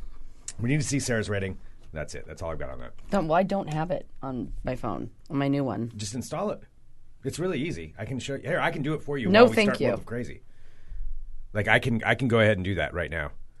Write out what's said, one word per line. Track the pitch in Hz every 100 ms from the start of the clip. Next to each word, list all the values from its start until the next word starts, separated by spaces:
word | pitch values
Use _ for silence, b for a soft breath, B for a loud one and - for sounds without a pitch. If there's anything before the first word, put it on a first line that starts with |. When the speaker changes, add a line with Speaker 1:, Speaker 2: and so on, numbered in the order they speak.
| - - - - - -
Speaker 1:
we | 120
need | 151
to | 110
see | 139
Sarah's | - 113 98
rating. | 101 95 - - - -
That's | 78 76
it. | - -
That's | 73
all | 82
I've | 78
got | -
on | -
that. | 120 - -
Speaker 2:
Don't, | 202 156
well, | 170
I |
don't | 196 196 151
have | 156 165
it | 151 - -
on | 135 123 - -
my | 127 120
phone, | 117 69 117 - -
on | 143
my | 139
new | 139
one. | 131 107 117 107
Speaker 1:
Just | 104
install | 127 - 151 208
it. | - - - - - - -
It's | 131 -
really | 185 143
easy. | 165 95 78 -
I |
can | 107 131
show | -
you. | 135
Here, | 131 165
I | 156
can | 156
do | 139
it | 156
for | - 143
you | 147
Speaker 2:
No, | 208
Speaker 1:
while | 240
we | 226
Speaker 2:
thank | 208
Speaker 1:
start | -
Speaker 2:
you. | 123
Speaker 1:
World | -
of | -
Crazy. | 120 117 - - - - - - - - - - - -
Like, | 104 104
I | 113
can, | 117 113
I | 107
can | 120 131
go | 113
ahead | 107 104
and |
do | 92 87
that | 73
right | 87 78
now. | 80 73 - - -